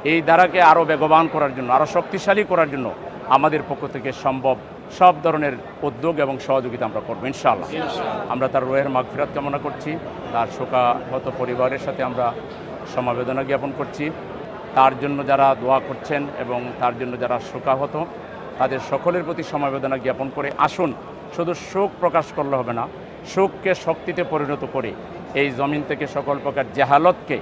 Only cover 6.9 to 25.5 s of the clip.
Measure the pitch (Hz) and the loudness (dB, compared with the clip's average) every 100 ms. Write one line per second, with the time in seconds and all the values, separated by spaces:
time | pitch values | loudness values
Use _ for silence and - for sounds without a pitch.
6.9 | 107 104 113 135 139 135 107 85 156 - | -4 -6 -6 -6 2 2 2 -2 -6 -4
7.9 | - - - 101 123 131 139 127 135 143 | -4 -4 -6 -4 -2 2 2 2 0 2
8.9 | 131 127 127 143 147 143 143 147 - 151 | 0 -2 -4 -4 -4 -4 -4 -6 -6 -8
9.9 | 165 - - - 117 117 - 139 127 123 | -8 -8 -10 -4 -2 -2 -4 -2 2 2
10.9 | 120 117 131 131 127 123 123 127 135 - | 2 -2 -6 -4 -4 -4 0 0 0 -6
11.9 | 131 127 123 120 117 - - - - - | -4 -4 0 -2 -2 -12 -14 -14 -12 -6
12.9 | - 123 120 127 131 135 135 139 135 139 | -2 -2 -2 -2 -2 0 -2 -2 -6 -8
13.9 | - 151 - - - - - - - 135 | -4 -6 -6 -12 -12 -12 -12 -2 6 6
14.9 | 127 143 143 135 135 131 131 123 131 - | 4 -4 -2 2 4 6 4 2 2 0
15.9 | 123 - 147 143 - 123 123 123 123 123 | -10 -4 -4 -4 -6 -4 -4 -6 -2 -2
16.9 | 120 127 123 120 120 107 127 139 135 143 | -2 -6 -4 -2 -2 -4 -6 0 0 0
17.9 | 151 170 - - - - - 131 131 - | -4 -6 -8 -14 -14 -12 -2 0 0 -2
18.9 | 135 175 180 156 170 156 151 143 135 135 | 0 0 0 -2 -6 -6 -2 -2 -2 -2
19.9 | 135 123 104 135 - 139 - 147 - 165 | -2 -2 -2 -4 -4 -6 0 0 2 -2
20.9 | 113 - - - - 170 165 - 190 202 | -2 -12 -14 -10 -4 -4 -4 -4 0 0
21.9 | - 175 160 151 - 139 135 120 117 135 | 0 2 2 0 -4 0 0 0 -4 -4
22.9 | - - - - 185 190 - 190 175 - | -8 -16 -16 -4 0 0 2 -2 0 -2
23.9 | 160 - 170 175 156 139 143 139 135 113 | -4 -4 -4 -2 -2 -2 -4 -4 -4 -4
24.9 | - - - - 135 143 | -8 -12 -14 -4 0 2